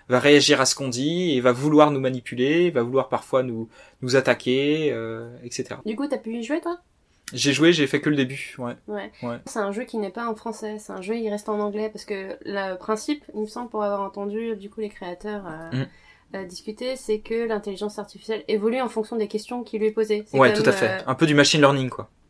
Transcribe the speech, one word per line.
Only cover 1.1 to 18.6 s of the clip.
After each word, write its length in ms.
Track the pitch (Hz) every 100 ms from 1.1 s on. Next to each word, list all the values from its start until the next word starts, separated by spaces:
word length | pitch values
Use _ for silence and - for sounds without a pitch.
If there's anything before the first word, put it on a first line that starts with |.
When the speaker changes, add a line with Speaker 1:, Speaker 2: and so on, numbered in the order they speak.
| 170 180 131
Speaker 1:
et 40 |
va 100 | 123
vouloir 380 | 120 147 151 147
nous 80 | 139
manipuler, 720 | 131 127 - 123 131 165 175
va 120 | 143
vouloir 260 | 120 131 127
parfois 340 | 117 - 135
nous, 260 | 127 113 113 - - _
nous 120 | 127 135
attaquer, 720 | 127 120 - 131 143 156 151
euh, 360 | 117 113 113 117 123
et 60 | 120
cetera. 300 | - - -
Speaker 2:
Du 120 | 208 220
coup, 100 | 285
t'as 120 | 247
pu 140 | 220 233
y 60 |
jouer, 160 | 226 320
toi ? 180 | 339 349 _ _ _ _ -
Speaker 1:
J'ai 200 | 123 139
joué, 200 | 131 165
j'ai 160 | 165 139
fait 120 | 147
que 80 | 156
le 40 | 147
début, 380 | 131 135 - -
ouais. 180 | 120 - -
Speaker 2:
Ouais. 240 | 208 196 -
Speaker 1:
Ouais. 140 | 233 120 -
Speaker 2:
C'est 120 | 233
un 140 | 202
jeu 100 | 202
qui 160 | 247 226
n'est 120 | 196
pas 180 | 190 233
en 80 | 220
français, 400 | 233 214 214 214
c'est 140 | 214
un 100 | 190
jeu, 140 | 185 233
il 120 | 220
reste 200 | 208 214
en 100 | 208
anglais, 320 | 208 202 214
parce 120 | 214
que 320 | - 202 190 -
le 320 | 214 196 190 185
principe, 480 | - 214 - 294 -
il 60 | 214
me 40 | 214
semble, 220 | 240 240
pour 140 | 214
avoir 200 | 208 202
entendu, 520 | 196 202 202 214 226
du 160 | 214 202
coup, 100 | 214
les 100 | 214
créateurs, 540 | - 185 175 208 208 185
euh, 300 | 156 165 127
Speaker 1:
Mm. 100 | 139 - _ _ _ 190
Speaker 2:
euh, 80 |
discuter, 500 | 185 180 - 214 247
c'est 240 | 254 - 214
que 300 | - 226 233
l'intelligence 500 | 214 208 185 208 208
artificielle 460 | 302 185 - 220 -
évolue 340 | 214